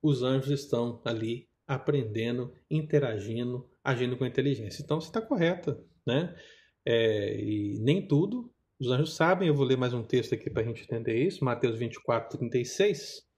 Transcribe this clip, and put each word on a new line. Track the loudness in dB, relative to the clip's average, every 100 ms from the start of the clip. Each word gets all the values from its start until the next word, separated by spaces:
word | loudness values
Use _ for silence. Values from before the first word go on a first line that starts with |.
os | 4 2
anjos | 2 2 2 -2
estão | 0 0 0 -4
ali | -4 -2 -2 -6 -10 _ -4
aprendendo, | -4 0 0 0 -2 -2 -2 -4 -10 _
interagindo, | -4 2 2 2 -2 -4 -4 -4 -6 -10 _
agindo | 0 2 0 0
com |
inteligência. | -2 0 0 0 -4 -10
Então | -4 -4
você | -2
tá | -6
correta, | -2 2 2 2 -4 -6 -10 _ -2
né? | 0 0 -8 -20 -20 _ _ 0
É, | 4 4 2 0 -2
e | -2 -2 -2 -2
nem | 2 2 4
tudo | 2 2 -2 -8 _ _ _
os | 0
anjos | 2 0
sabem. | 2 2 4 4
Eu |
vou | 4 4
ler | 2
mais | 2
um | -2
texto | 0 0 0
aqui | -4 -4
pra | -2
gente | -4 -4
entender | -6 -6 -2 0
isso, | 0 0
Mateus | -2 0 0 0
vinte | -4 -6
e |
quatro, | -2 -2 -2 -6
trinta | -2 -2
e |
seis. | -2 2 2 2 -6 -16 _